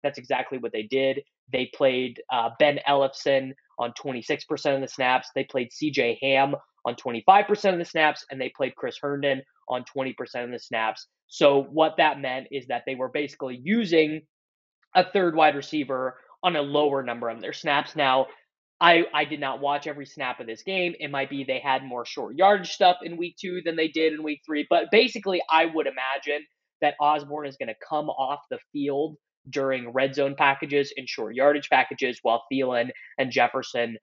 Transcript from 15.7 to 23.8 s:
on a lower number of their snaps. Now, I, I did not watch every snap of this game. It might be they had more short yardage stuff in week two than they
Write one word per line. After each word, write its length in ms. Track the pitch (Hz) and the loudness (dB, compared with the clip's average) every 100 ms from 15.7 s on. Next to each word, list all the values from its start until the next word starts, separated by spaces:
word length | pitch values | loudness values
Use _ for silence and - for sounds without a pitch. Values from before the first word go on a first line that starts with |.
| 156 135 131 127 - _ _ | -4 -2 -2 -4 -6 _ _
on 140 | 180 160 | -2 0
a 60 | |
lower 400 | 143 147 147 139 | 0 2 2 0
number 260 | 123 120 117 | -4 -6 -6
of 140 | 117 | -6
their 100 | 98 | -10
snaps. 420 | - 160 143 143 | -6 0 0 0
Now, 340 | 156 139 131 127 - _ _ _ _ | 0 2 2 0 -6 _ _ _ _
I, 240 | 170 170 170 | 6 6 4
I 140 | 151 147 | -2 -2
did 140 | 147 | -4
not 200 | 139 135 | -6 -4
watch 260 | 139 143 156 | -2 -2 -4
every 200 | 143 135 | -10 -14
snap 340 | - 131 127 | -8 -8 -6
of 60 | 117 | -10
this 160 | 113 | -10
game. 320 | - 190 175 165 | -6 -2 -4 -4
It 120 | 147 | -6
might 180 | 143 135 | -4 -4
be 160 | 139 | -6
they 140 | 135 131 | -4 -4
had 260 | 143 131 | 0 -2
more 220 | 135 123 117 | -2 -8 -8
short 300 | - 104 139 | -8 -8 4
yardage 340 | 190 202 175 | 6 6 0
stuff 260 | - 185 180 | 4 4 4
in 160 | 170 170 | -6 -8
week 180 | 175 - | -8 -8
two 220 | 185 180 | -10 -6
than 120 | 165 | -4
they 120 | 165 | -2